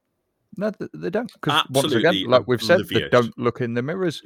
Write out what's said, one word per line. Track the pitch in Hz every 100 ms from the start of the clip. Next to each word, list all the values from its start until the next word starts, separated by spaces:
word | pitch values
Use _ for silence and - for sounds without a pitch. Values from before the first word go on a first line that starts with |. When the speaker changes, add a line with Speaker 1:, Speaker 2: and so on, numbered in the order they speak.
| _ _ _ _ _ -
Speaker 1:
No, | 214
th-, | 196 -
they | 156 175
don't. | 208 247 -
'Cause | - 147 -
once | 131 139
again, | 117 156
Speaker 2:
Absolutely | 98 92
Speaker 1:
like | 127 117
we've | 120
said, | - 180
they |
Speaker 2:
oblivious. | 190 - 71
Speaker 1:
don't | 123 113 -
look | 120 -
in | 123
the | 120
mirrors. | 131 185 180 -